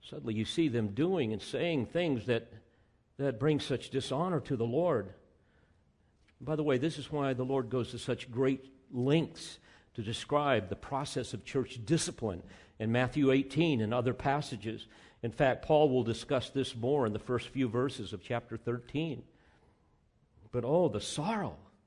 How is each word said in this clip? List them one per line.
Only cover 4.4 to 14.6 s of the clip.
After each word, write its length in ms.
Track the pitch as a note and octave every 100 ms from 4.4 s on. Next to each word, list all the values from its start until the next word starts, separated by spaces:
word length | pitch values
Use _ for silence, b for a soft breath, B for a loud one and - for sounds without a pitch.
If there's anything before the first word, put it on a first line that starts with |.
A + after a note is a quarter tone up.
to 160 | - C3+
the 80 |
Lord. 480 | A#2 B2 F3 C3 G2 - _ _ b b b b b _ _ _ _ _
By 160 | B2 D#3
the 60 |
way, 160 | D3+ C3
this 200 | D3+ D3+
is 140 | B2+
why 220 | D3+ C#3
the 100 | B2+
Lord 240 | B2+ C3+ A#2+
goes 220 | B2+ A#2
to 80 | A#2
such 320 | - A#2+ -
great 420 | A#2+ C3 C3 - - _
lengths 680 | B2+ B2 D#3 C#3+ - - - b b b
to 100 | -
describe 680 | G#2+ A#2 - D3 D3 A#2+ F#2+
the 40 |
process 600 | F#2+ - C#3 D3 - B2
of 100 | A2+
church 400 | - C#3 B2 -
discipline 580 | A2 D#3+ E3+ - A2+ F2 - B B B
in 120 | A2
Matthew 400 | A#2 B2 D3 C3+
eighteen 520 | C3+ C#3 - E3 C3+
and 100 | G#2+
other 220 | A#2+ B2
passages. 720 | A#2 C#3 C#3+ D3 A2